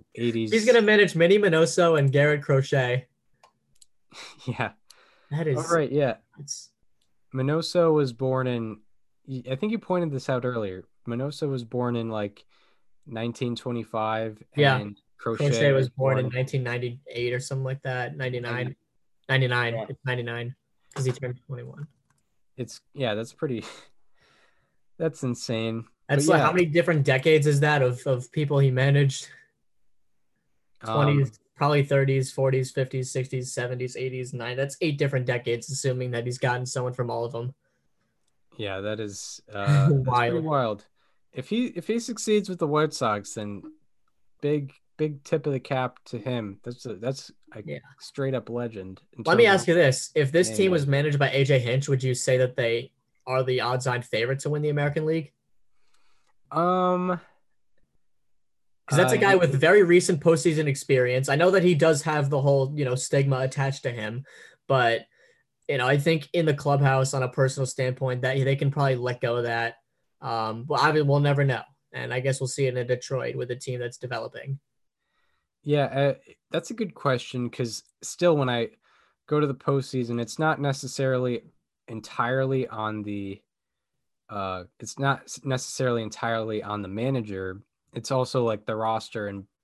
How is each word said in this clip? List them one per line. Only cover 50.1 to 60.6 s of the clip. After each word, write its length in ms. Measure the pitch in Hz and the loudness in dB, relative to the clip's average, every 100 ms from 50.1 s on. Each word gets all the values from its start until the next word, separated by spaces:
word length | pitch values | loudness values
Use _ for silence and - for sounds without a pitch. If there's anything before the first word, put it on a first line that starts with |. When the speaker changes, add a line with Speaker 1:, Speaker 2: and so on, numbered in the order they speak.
| 156 | 0
Speaker 1:
If 160 | 135 | 2
this 180 | 165 185 | 2 2
team 160 | 151 190 | 2 2
Speaker 2:
name. 60 | |
Speaker 1:
was 160 | 170 139 | 2 2
managed 320 | 139 151 143 | 2 2 0
by 100 | 135 | 2
A 120 | 135 | 2
J 160 | 135 135 | 4 4
Hinch, 300 | 120 135 143 | 4 0 0
would 140 | 131 | 0
you 100 | 131 | 0
say 240 | 123 - 127 | -2 2 2
that 180 | 127 131 | 2 0
they 360 | 117 117 - _ _ _ 127 | 0 -2 -4 _ _ _ -4
are 160 | 131 | -2
the 160 | 127 127 | 0 0
odds-on 400 | 117 127 131 120 | 0 -2 -2 -4
favorite 360 | - 110 120 135 | -2 -2 -2 -2
to 80 | 147 | -4
win 120 | 151 | -2
the 80 | 151 | -2
American 360 | 147 143 151 156 | 0 0 -2 -2
League? 260 | 160 147 _ _ _ _ _ _ _ _ _ _ _ _ | -2 -4 _ _ _ _ _ _ _ _ _ _ _ _
Speaker 2:
Um, 680 | 156 180 185 180 180 180 175 - _ _ _ _ _ _ _ _ _ _ _ _ _ _ _ - | -2 0 2 2 0 -2 -4 -8 _ _ _ _ _ _ _ _ _ _ _ _ _ _ _ 0
Speaker 1:
'Cause 100 | 143 | 2
that's 140 | 269 | 4
a 40 | 214 | 4
Speaker 2:
uh, 20 | |
Speaker 1:
guy 140 | 196 190 | 6 6
Speaker 2:
y- 60 | |
Speaker 1:
with 140 | 160 139 | 4 4
very 220 | 160 208 | 6 6
recent 380 | 175 175 175 156 | 8 6 4 2
postseason 460 | 170 160 175 151 | 4 4 4 2